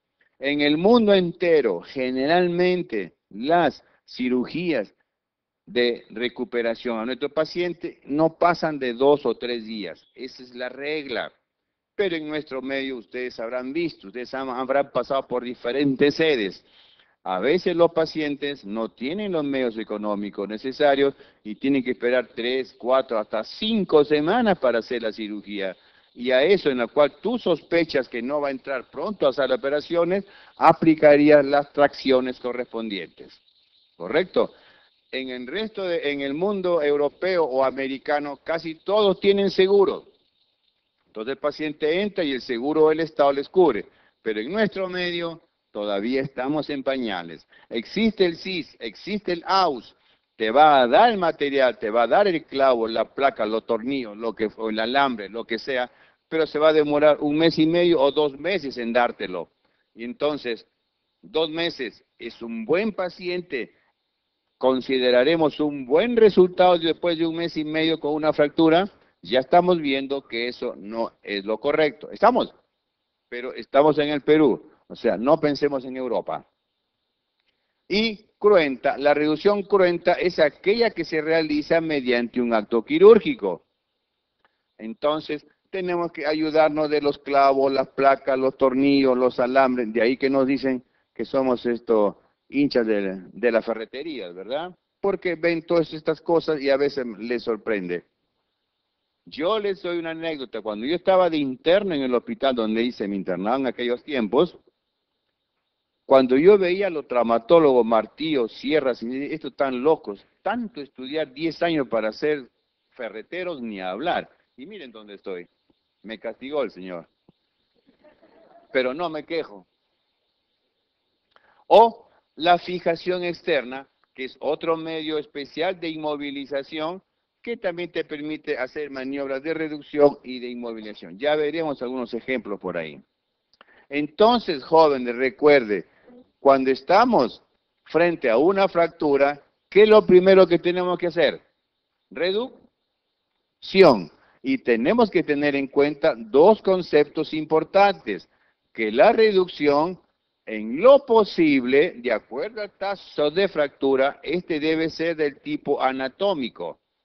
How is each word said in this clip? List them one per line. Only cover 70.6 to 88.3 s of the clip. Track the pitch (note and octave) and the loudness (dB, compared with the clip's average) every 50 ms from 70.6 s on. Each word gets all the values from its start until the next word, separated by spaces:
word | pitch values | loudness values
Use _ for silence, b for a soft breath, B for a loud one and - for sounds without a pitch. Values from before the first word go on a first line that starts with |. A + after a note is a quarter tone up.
| B2+ A#2+ - - | -8 -8 -8 -10
no | F2+ G#2 A2 A2+ A#2 - - _ | -12 -10 -8 -6 -6 -6 -8 _
es | _ - G2+ G2+ F#2+ | _ -8 -8 -6 -4
lo | G#2 A2 G#2+ | -4 -6 -4
correcto. | - C#3+ D3 D3+ D#3 D3+ A2+ - - - | -2 -2 0 0 0 0 -2 -6 -14 -18
¿Estamos? | G2 G#2+ - A3 B3+ A3 C3 - - _ _ _ _ _ _ _ _ _ _ _ _ _ _ _ | -4 2 2 2 4 2 -2 -4 -8 _ _ _ _ _ _ _ _ _ _ _ _ _ _ _
Pero | B2 A#2+ A#2+ B2+ - | -12 -10 -10 -10 -10
estamos | A#2 A2 - - C#3 D3 D#3 C#3+ D3 | -12 -10 0 2 4 4 4 4 2
en | D3 D3 | 0 -2
el | D3+ C#3+ | -2 -2
Perú, | - - D3+ D#3 D#3 C3+ F#2+ - b b b b b - | 2 2 4 4 6 4 2 0 b b b b b -20
o | F2 | -14
sea, | - - A2+ G2 F2+ | -4 -2 -2 -2 0
no | A2+ C3+ D#3+ D#3+ | 2 2 2 2
pensemos | D3+ D3 C#3+ C3 D3 C#3+ C#3+ C3+ B2 | 2 -2 -2 -2 -2 -2 -2 -4 -6
en | C3 B2+ C3 | -8 -10 -8
Europa. | C3 B2 A2 F#2 E2 - D#2 D2+ - _ _ _ _ _ _ _ _ _ _ _ _ _ _ _ _ _ _ _ _ _ _ _ _ _ _ _ _ - | -6 -4 -4 -4 -4 -6 -8 -10 -12 _ _ _ _ _ _ _ _ _ _ _ _ _ _ _ _ _ _ _ _ _ _ _ _ _ _ _ _ -4
Y | F3 G#3 A3 A3+ G#3+ F#3+ _ _ _ _ | -2 -2 -2 -2 -4 -8 _ _ _ _
cruenta, | - G#3 G#3 F3+ D#3+ C#3 C3+ A#2 - C#3 - B2 | 2 4 6 6 4 2 -2 -2 -2 -4 -2 0
la | C#3 D3 D3 | 2 2 2
reducción | D3 D3+ D3+ D#3 D3+ - G3 G#3 G3+ F#3+ | 2 2 0 0 0 2 2 2 2 0
cruenta | - G#3 G3 F#3 F3+ F3 E3+ F3 F3+ F3 | 0 2 2 4 2 2 0 0 0 0
es | - D3+ F3+ E3+ - | 0 0 -2 0 2
aquella | D#3+ C#3+ - _ - F3 G#3 A#3 A#3 G#3+ | 2 0 0 _ -2 -2 0 2 0 0
que | - - D#3+ | -2 -4 -6
se | - - D#3 | -4 -4 -4
realiza | D3+ D#3+ D#3+ E3 D#3+ D#3 D3+ D3+ C#3+ - F3 E3 | -2 0 0 0 0 0 -2 -2 0 0 0 0
mediante | E3 D#3 D#3 C#3+ B2+ B2 A#2+ A#2+ A#2+ A2+ - B2+ | 0 0 -2 -2 0 0 0 0 0 -2 -2 -2
un | B2 A#2+ A#2 | -2 0 0
acto | A2 G#2 - - A#2 A2 | 0 0 0 -2 -2 -2
quirúrgico. | - D3 D#3+ F#3 G#3 A#3 G#3+ - D#3+ C3+ G#2+ G2+ G2 F2 - - _ _ _ _ _ _ _ _ _ _ _ _ _ _ _ _ _ _ _ _ _ _ - | 0 4 8 10 10 10 8 6 2 -4 -4 -4 -6 -6 -6 -10 _ _ _ _ _ _ _ _ _ _ _ _ _ _ _ _ _ _ _ _ _ _ -16
Entonces, | G#2+ A2 A2+ - - D3 D3+ D#3 D3 - D3+ D3 - _ _ _ _ _ | -16 -16 -10 -4 -2 -2 -2 -2 -4 -6 -8 -10 -10 _ _ _ _ _
tenemos | - G3 F#3 F3+ F3 F3 E3+ E3 | -8 -6 -4 -4 -2 -2 -4 -6
que | - - C#3+ | -6 -6 -4
ayudarnos | D3 D#3+ D#3 D#3 D#3 D3 D#3+ D#3 D#3 D3 D#3 D#3 D3 | -4 -2 -2 -2 0 2 4 4 4 2 0 -2 -2
de | D3+ D3 | -2 0
los | C#3+ C#3+ C#3 - | 0 -2 -2 -4
clavos, | _ C#3 C#3 C#3 C#3 C#3 C#3 C3+ C3+ C#3 | _ -2 2 4 4 4 4 4 2 2
las | C3+ C3+ C3 C3 | 0 0 -2 -4
placas, | _ - C3+ C3+ C#3 C3+ - - | _ 0 2 2 2 2 0 -2